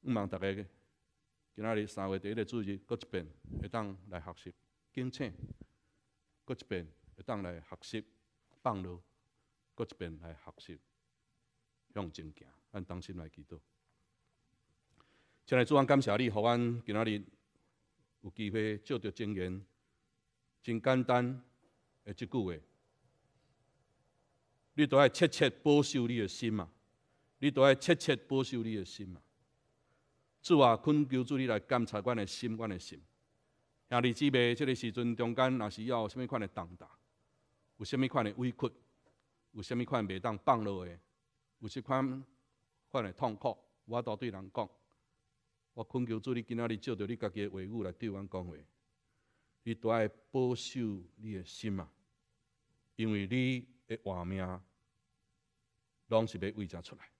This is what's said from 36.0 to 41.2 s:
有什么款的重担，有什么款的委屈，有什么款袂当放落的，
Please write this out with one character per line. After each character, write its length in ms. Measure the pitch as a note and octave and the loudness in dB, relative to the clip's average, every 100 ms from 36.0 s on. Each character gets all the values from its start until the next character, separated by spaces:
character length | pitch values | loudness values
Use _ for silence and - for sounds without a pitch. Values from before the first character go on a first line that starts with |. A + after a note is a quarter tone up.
有 60 | G#2+ | -2
什 100 | B2+ | -4
么 80 | B2 | -6
款 120 | B2 | -4
的 80 | G2 | -4
重 280 | - E2+ F2+ | -8 -10 -14
担， 120 | - - _ _ _ _ _ _ _ _ | -20 -20 _ _ _ _ _ _ _ _
有 60 | |
什 160 | G#2 C3+ | -6 0
么 80 | C3 | 2
款 160 | C#3 | 2
的 80 | G#2+ G#2 | 0 -2
委 160 | B2 | -4
屈， 200 | - B2+ - _ _ _ _ _ _ _ | -2 -4 -4 _ _ _ _ _ _ _
有 100 | A2 | -14
什 120 | F#2+ A#2+ | -6 -4
么 80 | |
款 240 | A#2+ B2+ G#2 | 0 0 -2
袂 120 | F#2 | -2
当 180 | A2+ G#2+ | -4 -2
放 260 | - A#2+ | 2 2
落 220 | G#2+ G2 F2+ | 2 -4 -8
的， 120 | F2 _ _ | -14 _ _